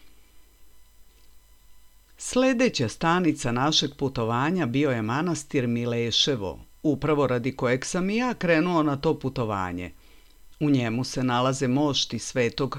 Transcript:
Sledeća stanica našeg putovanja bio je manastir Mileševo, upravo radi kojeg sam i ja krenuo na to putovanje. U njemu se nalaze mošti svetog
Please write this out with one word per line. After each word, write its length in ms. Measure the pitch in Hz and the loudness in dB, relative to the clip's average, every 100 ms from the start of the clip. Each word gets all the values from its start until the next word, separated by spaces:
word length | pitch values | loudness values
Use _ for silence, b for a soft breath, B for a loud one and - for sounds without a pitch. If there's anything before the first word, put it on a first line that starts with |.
| b b b b b b - - - - - - - - - - - - - - _ - | b b b b b b -20 -20 -20 -20 -20 -20 -20 -20 -20 -20 -20 -20 -20 -20 _ -14
Sledeća 680 | - 254 262 240 254 - 113 | -2 2 4 4 2 2 -4
stanica 640 | - 165 180 170 - 120 | 0 2 2 2 0 -2
našeg 380 | 120 147 156 143 - | 0 0 0 -2 -2
putovanja 680 | 135 127 110 120 147 185 131 | -4 -2 -2 0 0 0 0
bio 240 | 131 147 | 0 0
je 120 | 120 | 0
manastir 640 | 110 131 175 156 - 143 120 | -2 -2 -2 -4 -2 -2 0
Mileševo, 960 | 120 120 117 117 - - 127 92 64 - - | 0 -2 -2 0 2 2 0 -4 -8 -16 -4
upravo 440 | 151 135 151 147 131 | 0 0 2 2 2
radi 300 | 123 123 - | 0 -2 -2
kojeg 280 | 127 127 | 0 0
sam 260 | - 185 190 | -2 -2 0
i 60 | 220 | 0
ja 180 | 247 | -2
krenuo 480 | 220 170 160 180 170 | 0 2 2 4 2
na 140 | 151 139 | 2 2
to 220 | 160 151 | 0 0
putovanje. 720 | 135 135 110 101 92 90 87 b b b b b b - | -2 -4 -2 -2 -4 -6 -10 b b b b b b -2
U 100 | 147 | 2
njemu 340 | 135 117 117 | 2 2 -2
se 200 | 127 139 | -4 -2
nalaze 440 | 127 120 131 131 131 | 0 2 2 0 0
mošti 500 | 127 151 131 - 117 | 2 2 0 -2 -6
svetog 600 | - 131 117 - 135 | -4 0 0 0 -4